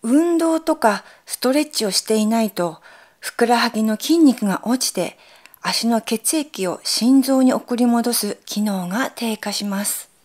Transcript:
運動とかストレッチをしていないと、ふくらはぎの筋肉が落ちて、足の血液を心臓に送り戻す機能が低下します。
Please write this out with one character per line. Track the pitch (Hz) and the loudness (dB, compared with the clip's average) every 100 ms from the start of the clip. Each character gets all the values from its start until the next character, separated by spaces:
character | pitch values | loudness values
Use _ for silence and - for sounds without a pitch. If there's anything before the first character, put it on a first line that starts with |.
運 | 233 277 339 339 | 2 2 2 2
動 | 330 320 | 0 0
と | 320 311 | -2 0
か | 226 202 - - - | 0 0 -8 -20 -14
ス | - | -4
ト | 247 | 0
レ | 269 | 0
ッ | 302 | -2
チ | - 220 | -4 -4
を | |
し | 185 | -4
て | - 220 | -2 0
い | 214 | 2
な | 233 | 0
い | 220 | -2
と、 | - 175 156 - - _ _ | -2 -6 -6 -20 -20 _ _
ふ | - - | -14 -2
く | 233 | 2
ら | 240 | 2
は | 226 | 0
ぎ | 220 | 0
の | 220 214 | -2 -2
筋 | - 330 | 0 6
肉 | 302 233 208 | 6 4 -2
が | 185 - | -2 -2
落 | 254 - | -2 -2
ち | |
て、 | - 170 - - - - _ | -4 -6 -8 -20 -20 -20 _
足 | - - 226 | -6 -2 0
の | 226 | 0
血 | 220 226 - 320 | 0 -4 -2 -2
液 | 294 - 185 | -4 -6 -6
を | 160 | -4
心 | - - 226 269 | -6 0 4 4
臓 | 262 262 | 4 4
に | 262 | 4
送 | - - 240 | 2 -2 0
り | 247 | 2
戻 | 233 240 | 2 0
す | 240 202 - - | -2 -4 -8 -8
機 | 208 | -4
能 | 208 196 175 | -2 -2 -4
が | 202 269 - | -4 -4 -6
低 | 233 214 | -6 -6
下 | 208 | -6
し | 202 202 | -6 -6
ま | 196 208 | -4 -4
す。 | - - _ | -8 -12 _